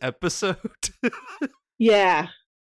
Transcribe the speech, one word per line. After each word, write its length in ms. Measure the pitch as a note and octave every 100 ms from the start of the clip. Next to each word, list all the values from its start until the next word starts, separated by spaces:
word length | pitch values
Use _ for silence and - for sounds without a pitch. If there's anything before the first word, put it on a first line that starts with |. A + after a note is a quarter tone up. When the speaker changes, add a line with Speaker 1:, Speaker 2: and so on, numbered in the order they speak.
Speaker 1:
episode 560 | C3 - F3 - G3 F3+ - - - -
<laughs> 800 | A#3+ - B4 G4 C#4 - _ _
Speaker 2:
Yeah. 480 | A3+ G#3 F#3+ E3 G3+ - _ _